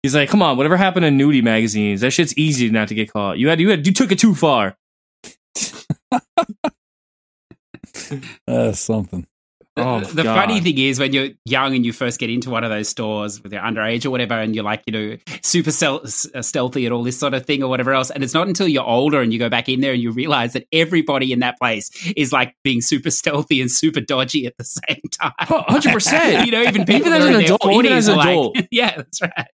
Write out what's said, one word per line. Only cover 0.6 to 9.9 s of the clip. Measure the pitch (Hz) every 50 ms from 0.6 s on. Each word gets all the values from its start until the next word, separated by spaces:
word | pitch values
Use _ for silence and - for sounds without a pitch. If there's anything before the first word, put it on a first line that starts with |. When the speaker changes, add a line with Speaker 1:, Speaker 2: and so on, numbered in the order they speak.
| 139 156 175
Speaker 1:
happened | 180 196 185 180 185 170
to | 156
nudie | 143 135 139 147 147 131
magazines? | 113 117 110 110 113 113 104 107 104 104 101 98
That | 113 131
shit's | - - 170 147 -
easy | - 156 156 147 123 123 113
not | 110 110 107 101
to | 110
get | 107 107 107
caught. | _ 104 101 98 82 90
You | 123 151
had, | 165 165
you | 170 208
had, | 208 170 143
you | 190 190
took | - 269 196
it | 190 -
too | - 226 180
far." | 143 170 156 135 117 104 95 - _ _ _ _ _ _ _ _ _ - - - _ _ _ _
<laughs> | - - - - - - _ - _ _ _ - 254 _ _ _ - 339 - 208 _ - - _ _ _ _ _ _ _ _ _ _ _ _ _ _ _ _ - _ _ _ - - - _ - - - - 147 135 131 - - _ _
Speaker 2:
That's | - 123 120 120 113 98 -
something. | - - 113 107 98 - - 90 87 _ _ _ _ _ _ _ _ _ _
Speaker 3:
The, | - 120
Speaker 1:
Oh, | 127